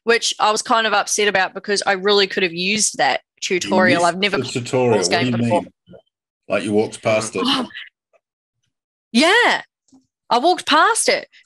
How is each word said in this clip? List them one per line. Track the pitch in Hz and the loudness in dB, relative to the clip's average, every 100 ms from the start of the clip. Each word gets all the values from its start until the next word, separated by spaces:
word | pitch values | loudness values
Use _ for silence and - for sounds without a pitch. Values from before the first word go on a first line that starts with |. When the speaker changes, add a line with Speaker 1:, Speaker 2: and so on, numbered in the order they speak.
Speaker 1:
which | - 226 - - | 0 0 0 -2
I | 208 | 0
was | 214 | 0
kind | - 233 220 | 0 0 2
of | |
upset | 202 190 - 208 | 0 -2 -2 0
about | 190 185 | 0 -2
because | 190 185 202 - | -6 -6 -4 -2
I | |
really | 196 190 202 196 | -2 0 2 0
could | - | -2
have | 185 | -4
used | 170 185 214 202 - | -2 -4 -2 -2 0
that | 143 - _ _ - | 0 -2 _ _ -4
Speaker 2:
You | 180 | -4
Speaker 1:
tutorial. | 190 185 185 170 | 0 2 2 2
Speaker 2:
missed | 175 | 2
Speaker 1:
I've | 170 | 0
never | 202 190 | -2 -2
Speaker 2:
the | |
Speaker 1:
played | 120 131 | -4 -6
a | |
Speaker 2:
tutorial. | 120 131 123 | -2 0 2
Speaker 1:
Souls | 107 90 | 2 0
Speaker 2:
What | - | 0
do | |
Speaker 1:
game | 123 | 0
Speaker 2:
you | 117 | 0
Speaker 1:
before. | 117 175 | 0 0
Speaker 2:
mean? | - _ _ - _ _ _ _ - | -4 _ _ -20 _ _ _ _ -6
Like, | 101 | -4
you | 95 | 0
walked | 104 110 - | 0 0 -2
past | 117 110 104 107 | -2 0 -2 -4
it? | |
Speaker 1:
Oh. | 247 277 - - - _ _ _ _ _ _ _ _ _ _ _ _ | -2 -2 -6 -12 -20 _ _ _ _ _ _ _ _ _ _ _ _
Yeah, | 226 320 453 415 196 - _ _ _ _ _ - | 2 4 4 2 0 -4 _ _ _ _ _ -2
I | 240 | 0
walked | 302 359 - | 2 0 2
past | 294 381 453 - | 2 4 2 0
it. | 175 - _ | -2 -4 _